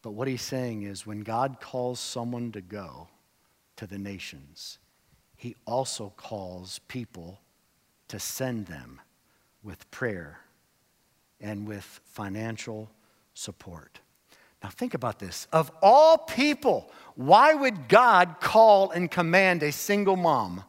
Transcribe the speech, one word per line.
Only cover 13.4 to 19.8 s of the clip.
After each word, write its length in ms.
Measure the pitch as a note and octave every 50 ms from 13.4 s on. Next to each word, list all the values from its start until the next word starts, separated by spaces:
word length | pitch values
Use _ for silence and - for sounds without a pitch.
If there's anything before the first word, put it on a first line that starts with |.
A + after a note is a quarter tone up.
| - - E2 _ - F#2 E2+ D#2+ - _ _ - _ _ _ _ _ _ _ _ _ _ _ _
Now 60 | - G2
think 240 | - - A#3+ B3
about 260 | - C3 C3 A#2 G2+ _
this. 300 | G2+ F2+ E2+ - - _
Of 180 | - D#3+ D#3+ D#3 - -
all 360 | - G3 A#3+ C#4+ D#4 D#4+ E4 D#4
people, 760 | D#4+ - - A3+ C#4 D4+ D4 - - B3+ E3+ A2 - - - - - - _
why 400 | - B2 C#3 F3+ A3 C4 D#4 D#4
would 340 | D4 C#4 C4 A3 E3+ C3 A2
God 480 | F#3 A3 B3+ A#3+ G#3+ F3+ F3+ F3 D#3 -
call 500 | - - - A3 A3+ A3 G#3 G3 G3 F#3+
and 200 | - F3 F3+ E3
command 520 | - F3+ E3+ E3 E3+ F#3+ F#3+ F#3 F3 E3
a 100 | D3+ D3+
single 440 | C#3+ -